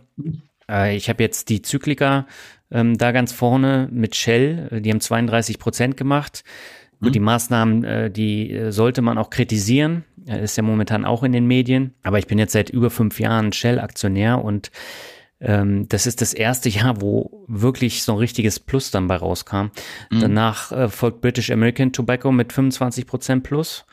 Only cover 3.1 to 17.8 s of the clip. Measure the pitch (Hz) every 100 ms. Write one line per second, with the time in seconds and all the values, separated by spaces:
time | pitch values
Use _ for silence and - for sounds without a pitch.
3.1 | 123 120 - 123 131 135 135 131 120 110
4.1 | - - 117 139 170 143 113 107 107 -
5.1 | 117 117 113 113 107 117 - 123 135 139
6.1 | 143 143 - - - - - _ _ 120
7.1 | 135 104 117 - 120 113 110 110 110 113
8.1 | 104 107 104 107 107 110 101 117 127 117
9.1 | 113 110 - 120 107 101 135 156 170 -
10.1 | - 127 101 104 - 110 107 101 107 101
11.1 | 113 131 123 120 127 123 131 131 - 98
12.1 | 101 - 107 104 110 - 120 120 - 107
13.1 | - 110 113 107 - 120 123 107 - 101
14.1 | 98 110 123 110 104 - - - - -
15.1 | - _ _ - 104 101 98 98 104 123
16.1 | - 110 - 110 117 120 101 127 107 101
17.1 | 110 - - - 104 120 131